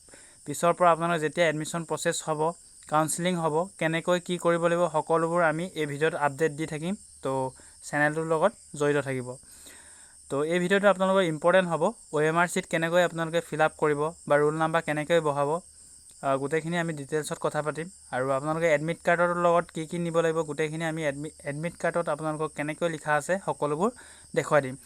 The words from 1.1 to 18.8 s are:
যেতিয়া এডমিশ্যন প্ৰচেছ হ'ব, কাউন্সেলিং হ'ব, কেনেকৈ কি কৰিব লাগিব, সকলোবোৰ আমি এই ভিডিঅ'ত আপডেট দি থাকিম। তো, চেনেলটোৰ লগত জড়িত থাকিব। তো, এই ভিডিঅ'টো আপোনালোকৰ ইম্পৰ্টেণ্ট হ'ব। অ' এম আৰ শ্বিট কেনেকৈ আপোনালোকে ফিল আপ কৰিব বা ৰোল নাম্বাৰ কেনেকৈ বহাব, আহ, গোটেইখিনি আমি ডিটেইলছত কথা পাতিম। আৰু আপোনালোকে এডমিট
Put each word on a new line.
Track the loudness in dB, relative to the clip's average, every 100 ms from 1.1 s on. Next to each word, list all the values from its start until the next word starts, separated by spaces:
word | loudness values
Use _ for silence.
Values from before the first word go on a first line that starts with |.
| 0
যেতিয়া | -2 0 0
এডমিশ্যন | 0 -4 -6
প্ৰচেছ | -6 -4 -2 -4 -4
হ'ব, | -2 -2 -4 -14 -20 -2
কাউন্সেলিং | 0 0 0 -2 0
হ'ব, | 0 0 -2 -2
কেনেকৈ | -2 -2 0 0
কি | 0 -2
কৰিব | 2 2 2
লাগিব, | 2 0
সকলোবোৰ | 0 0 2 2 2
আমি | 2 0 -4
এই | -4 -4
ভিডিঅ'ত | 0 -2 0
আপডেট | -2 0 -2
দি | -2 -8
থাকিম। | -6 -6 -8 -12 -8
তো, | -4 -2 -4 -8 -20 -20
চেনেলটোৰ | -4 0 2 0 0
লগত | 2 2 -2 -12 -2
জড়িত | 0 0
থাকিব। | -2 -6 -8 -14 -18 -20 -20 -20 -20 -20 -20 -20 -6
তো, | -2
এই | 0 0
ভিডিঅ'টো | 2 4 4
আপোনালোকৰ | 4 4 2
ইম্পৰ্টেণ্ট | 2 2 4 4 4
হ'ব। | 0 0 -2 -4
অ' | 0
এম | 2 2
আৰ | 0
শ্বিট | -2 -2
কেনেকৈ | -2 2 2
আপোনালোকে | 2 0 -2 -4
ফিল | -2 0
আপ | 0 2
কৰিব | 0 0 -2 -4 2
বা | 4
ৰোল | 4
নাম্বাৰ | 2 0 0
কেনেকৈ | 0 -4 2 2
বহাব, | 2 0 0 -2 -6 -20 -20 -20 -20 -6
আহ, | -2 0
গোটেইখিনি | 0 -2 -2 -2
আমি | -2
ডিটেইলছত | -6 -4 -4 -4 -4
কথা | -4 -2
পাতিম। | -4 -4 -8 -12 -8
আৰু | -4 0
আপোনালোকে | 0 0 0 2
এডমিট | 2